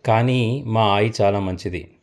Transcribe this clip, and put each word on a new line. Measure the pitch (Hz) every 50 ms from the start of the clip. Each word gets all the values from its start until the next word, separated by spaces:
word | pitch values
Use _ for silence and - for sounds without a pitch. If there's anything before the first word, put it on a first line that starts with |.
| -
కానీ | 120 110 113 117 127 127 127 117 110 123 143 139
మా | 113 110 113
ఆయి | 110 101 98 101 107 113 110 -
చాలా | 101 101 101 101
మంచిది. | 98 95 92 90 - 101 87 85 - - _ _